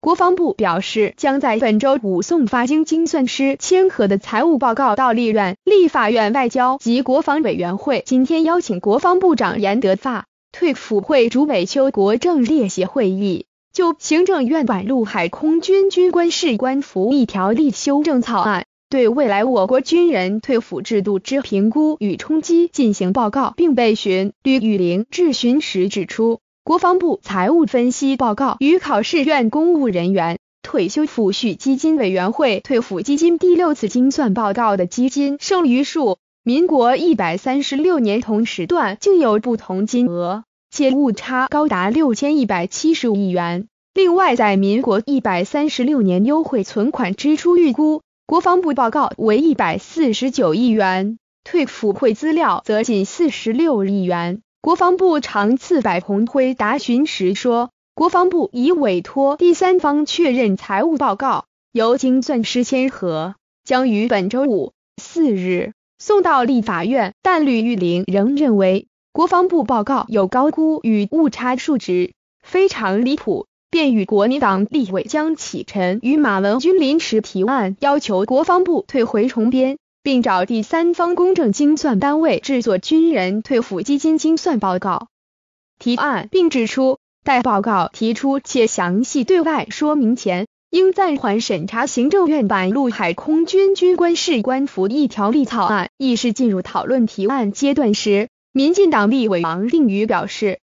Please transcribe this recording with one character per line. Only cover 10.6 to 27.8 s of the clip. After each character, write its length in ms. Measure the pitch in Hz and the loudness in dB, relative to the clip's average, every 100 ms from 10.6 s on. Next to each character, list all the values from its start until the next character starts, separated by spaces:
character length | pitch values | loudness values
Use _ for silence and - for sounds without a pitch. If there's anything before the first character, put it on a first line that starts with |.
| 349 | -2
辅 260 | 254 - 214 | -2 -2 -4
会 280 | 196 285 233 | 0 2 2
主 160 | 247 | 2
委 220 | 294 233 202 | 0 0 -2
邱 260 | - 269 | 0 0
国 240 | 269 196 226 | 2 0 2
正 260 | 349 330 | 0 0
列 240 | 233 311 208 | 2 0 0
席 160 | 185 | -2
会 240 | 185 - 208 | -4 -2 -2
议， 380 | 190 202 175 - _ _ | 0 -4 -4 -8 _ _
就 220 | - 349 311 | -2 -2 -2
行 300 | - 320 370 | -2 0 2
政 180 | 370 | 2
院 220 | 240 320 254 | 0 0 0
版 220 | 208 190 | -2 -2
陆 160 | 262 | -2
海 240 | 214 202 175 | -2 -2 -6
空 320 | - 311 330 | -4 -2 -2
军 280 | 330 392 392 | 2 2 2
军 220 | 381 359 | 2 2
官 220 | 349 339 | 2 0
士 240 | 339 339 220 | 0 -2 -2
官 260 | 254 269 | -2 -4
服 300 | 277 - 196 | -4 -2 0
役 120 | 285 | 2
条 280 | 233 196 185 | 0 0 0
例 180 | 233 302 | 2 0
修 320 | 208 - 277 | 0 -2 0
正 200 | 302 262 | 2 0
草 180 | 240 226 | 0 -2
案， 260 | 214 190 - _ _ | 0 -2 -6 _ _
对 180 | 269 233 | 0 2
未 200 | 240 269 | 2 0
来 160 | 202 | 2
我 240 | 233 240 190 | 2 0 2
国 120 | 254 | 0
军 300 | 262 330 349 | 2 2 2
人 300 | 247 185 208 | 2 -2 -4
退 180 | - 240 | -2 -2
辅 240 | - 160 | -2 -10
制 200 | 196 220 | -4 -2
度 180 | 196 196 | 0 -4
之 200 | - 269 | -2 -4
评 300 | - 196 208 | -2 0 0
估 260 | 254 311 302 | 2 0 0
与 160 | 208 175 | -4 -4
冲 260 | - 311 | -2 -2
击 240 | 302 339 339 | 2 2 2
进 260 | - 240 | 2 0
行 200 | 202 180 | 2 0
报 180 | 202 220 | 0 0
告， 240 | 254 254 - | 0 -4 0
并 200 | 339 254 | 2 2
备 180 | 233 | 2
询。 380 | 214 208 185 196 - | 0 0 0 -2 -4
吕 140 | - 269 | 0 0
玉 200 | 220 202 | 2 0
玲 300 | 180 175 226 | 0 0 -4
质 200 | - 349 | 0 0
询 280 | 254 240 269 | 2 0 0
时 280 | - 190 185 | 0 -2 -2
指 180 | 202 170 | -2 -6
出， 340 | - 226 233 _ _ | -2 -2 -2 _ _
国 140 | - 330 | -2 0
防 220 | 359 359 | 2 2
部 180 | 349 247 | 0 -2
财 260 | - 196 185 | -4 -2 2
务 160 | 339 285 | 2 2
分 240 | 254 | 2